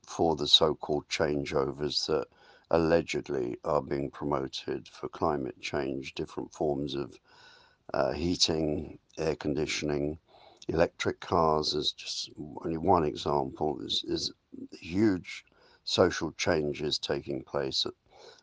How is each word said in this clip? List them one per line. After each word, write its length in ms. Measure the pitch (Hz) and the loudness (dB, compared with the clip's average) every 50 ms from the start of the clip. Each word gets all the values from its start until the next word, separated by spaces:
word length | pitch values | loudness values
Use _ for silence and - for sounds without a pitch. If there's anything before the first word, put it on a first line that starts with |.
| - | -18
for 320 | - - - 90 82 80 | -8 -2 2 2 2 2
the 100 | 76 76 | 2 2
so-called 640 | 71 - - 82 78 69 - - - 76 73 67 - | 4 4 6 6 4 2 0 -2 -2 -2 -2 -2 -2
changeovers 1000 | - - 85 73 73 71 69 69 82 71 67 71 67 69 76 71 69 - - | -2 0 0 2 0 0 -2 -2 0 0 0 0 -2 -4 -4 -2 -2 -2 -2
that 200 | - 78 69 - - _ _ - - - - _ - | 0 0 0 -2 -4 _ _ -20 -20 -20 -18 _ 2
allegedly 880 | 82 82 82 80 85 85 76 - - 71 67 - 71 65 60 60 58 - - | 4 4 6 6 6 4 4 2 -2 -4 -4 -2 -2 -2 -2 -2 -4 -4 -2
are 160 | 82 76 71 | 0 0 0
being 300 | 67 67 71 69 69 65 | 0 0 -2 -2 -2 -4
promoted 760 | - - 76 71 71 67 67 67 - - - 71 76 - - - | -6 -4 -2 -2 0 0 -2 -4 -8 -8 -6 -6 -6 -6 -8 -12
for 200 | - - - - | -16 -10 -10 -10
climate 500 | - - - 82 76 71 65 62 - - | -4 -2 0 0 0 0 -2 -6 -8 -10
change, 520 | - - - 76 69 67 65 67 67 - - | -10 -6 -4 -4 -4 -4 -4 -6 -8 -8 -8
different 380 | - 78 - - - 64 - | -8 -8 -8 -8 -10 -10 -10
forms 420 | - - 85 73 71 69 73 69 67 | -6 -2 -2 0 0 -2 -2 -4 -4
of, 240 | 69 69 50 50 - _ _ - - - - - - - _ _ _ _ - - | -6 -6 -8 -10 -18 _ _ -20 -20 -20 -20 -20 -20 -20 _ _ _ _ -4 0
uh, 180 | - 67 65 | 0 2 2
heating, 840 | 71 73 85 90 90 85 - - 82 78 80 76 76 80 78 76 76 - _ _ - | 0 0 0 0 2 2 2 2 2 2 2 0 0 -2 -4 -8 -12 -18 _ _ -8
air 180 | - 78 78 73 | -4 -2 -2 -2
conditioning, 800 | - - 78 69 73 76 73 - - 76 76 73 71 71 76 76 - _ _ _ - - - - - - - | -2 -2 -2 0 0 0 -2 -2 -2 -2 0 0 0 0 -2 -4 -6 _ _ _ -20 -20 -20 -20 -16 -8 -2
electric 520 | 82 80 85 - _ - - 107 - - | 2 4 2 2 _ -2 -2 -2 -4 -4
cars 520 | - - 95 85 82 80 78 78 76 - | -2 2 4 6 6 6 6 4 2 0
is 200 | - 76 67 - | 0 0 -2 -2
just 380 | - - - - - - - - - - 76 76 - - | -4 -6 -8 -8 -8 -8 -8 -10 -10 -12 -12 -10 -10 -6
only 140 | - 85 82 | -4 -4 -2
one 280 | 80 80 92 92 87 78 | 0 4 6 6 6 6
example. 720 | 71 - - - 80 73 73 67 67 - - 80 76 69 | 4 0 -2 -2 0 2 2 0 -2 -4 -4 -2 -2 -2
There's, 280 | - - - - - - | -4 -4 -4 -4 -4 -2
there's 260 | - - - - - - _ _ _ - - - - | -2 -4 -4 -4 -6 -8 _ _ _ -16 -16 -16 -16
huge 720 | - - - 80 85 98 113 104 95 87 87 - - - - _ _ _ _ _ _ _ - | -16 -14 -10 -4 2 4 4 4 4 2 -2 -8 -14 -16 -16 _ _ _ _ _ _ _ -8
social 480 | - - - 95 87 - - 85 76 | 0 4 6 6 6 4 0 -4 -4
changes 640 | - - - 101 87 78 73 73 71 73 76 73 69 - | -4 -2 0 2 2 2 2 0 -2 -2 -2 -2 -2 -2
taking 440 | - - 73 71 71 - 69 65 | -2 -2 -2 -2 -2 -4 -6 -6
place 440 | 65 - - 71 69 67 - - - | -6 -4 -4 -2 -2 -2 -2 -2 -2
at, 80 | - - _ _ _ _ - - - - - | -4 -6 _ _ _ _ -20 -20 -20 -20 -8